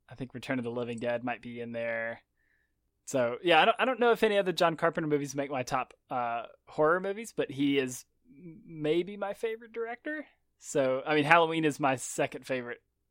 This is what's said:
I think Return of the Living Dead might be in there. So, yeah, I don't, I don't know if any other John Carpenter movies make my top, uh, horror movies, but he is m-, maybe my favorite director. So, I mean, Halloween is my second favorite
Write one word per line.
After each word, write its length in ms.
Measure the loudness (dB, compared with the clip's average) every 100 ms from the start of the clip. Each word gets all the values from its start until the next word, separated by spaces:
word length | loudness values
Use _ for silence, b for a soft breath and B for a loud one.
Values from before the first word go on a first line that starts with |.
| -20
I 60 |
think 200 | -14 -12
Return 240 | -10 -4 -4
of 60 |
the 60 | -4
Living 280 | -4 -6 -4
Dead 260 | -2 -2
might 180 | -4 -8
be 180 | -10 -10
in 120 | -8
there. 500 | -6 -4 -4 -6 -8 _ _ _ _ _ _ _ _ -4
So, 300 | 0 0 2
yeah, 200 | 6 6
I 20 |
don't, 120 | 6 4
I 40 | 2
don't 140 | 2
know 120 | 4
if 100 | 4
any 140 | 4 4
other 140 | 2
John 240 | 2 2 4
Carpenter 320 | 0 0 0
movies 260 | 0 0
make 160 | -4 -4
my 120 | -4
top, 320 | -2 -4 -4 _ -6
uh, 320 | -4 -2 -4 -8 -16 -8
horror 320 | 2 4 4
movies, 320 | 0 -6 -6
but 160 | -4 -2
he 280 | 0 2 4
is 260 | 2 -4 -16 _ _ -20
m-, 240 | -20 -20 -16
maybe 500 | -4 0 0 -2 -6
my 160 | -8
favorite 400 | -4 -6 -6 -10
director. 540 | -10 -8 -8 -8 -10 -12 _ _ _
So, 440 | -4 0 0 0 0
I 80 |
mean, 100 | 2
Halloween 400 | 6 6 4 2
is 160 | 0 2
my 160 | 0 0
second 500 | -4 -4 -4 -4 -6
favorite 360 | -6 -6 -12 _ _ _